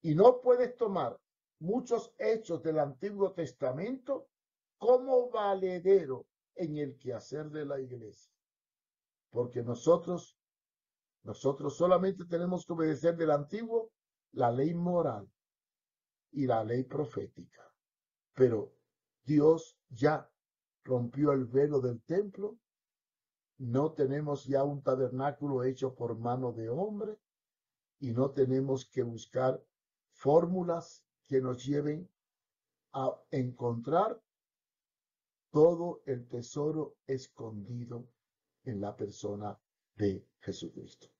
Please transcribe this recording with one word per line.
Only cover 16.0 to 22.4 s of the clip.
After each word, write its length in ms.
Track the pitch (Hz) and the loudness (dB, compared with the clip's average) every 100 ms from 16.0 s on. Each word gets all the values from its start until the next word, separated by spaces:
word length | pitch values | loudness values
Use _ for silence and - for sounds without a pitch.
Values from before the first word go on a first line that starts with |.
| _ _ _ | _ _ _
y 140 | 139 131 | -2 2
la 180 | 113 | 2
ley 180 | 110 120 | 2 -2
profética. 800 | 131 143 139 - - - 90 _ - _ _ _ _ _ _ | -2 -6 -6 -6 -10 -14 -20 _ -20 _ _ _ _ _ _
Pero 400 | - 127 110 - _ _ _ _ _ | 2 4 4 -6 _ _ _ _ _
Dios 540 | - 147 151 160 - _ _ | 0 6 6 6 0 _ _
ya 400 | 120 147 156 - _ _ _ _ _ | 0 2 2 -6 _ _ _ _ _
rompió 480 | - 127 120 139 147 | -4 -2 -2 0 2
el 140 | 135 | 2
velo 360 | 120 131 147 147 | 2 2 2 2
del 220 | 123 110 | 0 -4
templo, 560 | - 175 208 190 | -4 -2 -2 -6